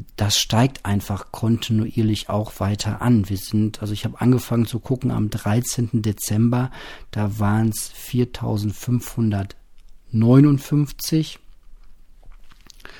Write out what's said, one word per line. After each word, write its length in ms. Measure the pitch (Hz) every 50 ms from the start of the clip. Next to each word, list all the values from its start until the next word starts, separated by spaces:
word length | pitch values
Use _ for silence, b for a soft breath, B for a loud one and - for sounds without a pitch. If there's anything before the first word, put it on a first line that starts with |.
| 110 - -
das 200 | - 104 101 -
steigt 480 | - - - - 110 120 131 135 - -
einfach 460 | 101 101 101 - - 104 92 - -
kontinuierlich 960 | - - - 110 117 113 - - 113 110 110 113 - - 113 107 107 104 - -
auch 300 | - 104 107 104 - -
weiter 420 | - 98 104 101 - 107 101 - 110
an. 260 | 120 123 110 98 92
Wir 80 | 101
sind, 440 | 92 - - - 107 107 107 104 -
also 140 | - 104 107
ich 100 | 101 -
habe 160 | 107 - -
angefangen 460 | 110 120 127 120 - - 120 117 117
zu 140 | 110 - 110
gucken 320 | - - 131 123 - 123 120
am 180 | 110 107 107
dreizehnten 720 | - 110 - 104 104 117 120 - - - 120 110 - 117 107
Dezember, 720 | 110 101 - - - 104 107 113 120 120 123 127 127 B B B B B B B B -
da 260 | - 104 104 104 107
waren's 500 | 110 101 104 110 110 113 110 - - - -
viertausendfünfhundertneunundfünfzig 3500 | - - - - 123 123 123 - - 123 117 113 104 104 107 98 - - - 120 120 - - - - 113 110 104 98 98 101 - - - - - - - - - - - - - 110 110 113 123 135 143 147 143 135 - - - 147 147 139 - - - - - 160 156 - - - - - - - - - - - - - - - - - - - - - - - - - - - - - - - B B B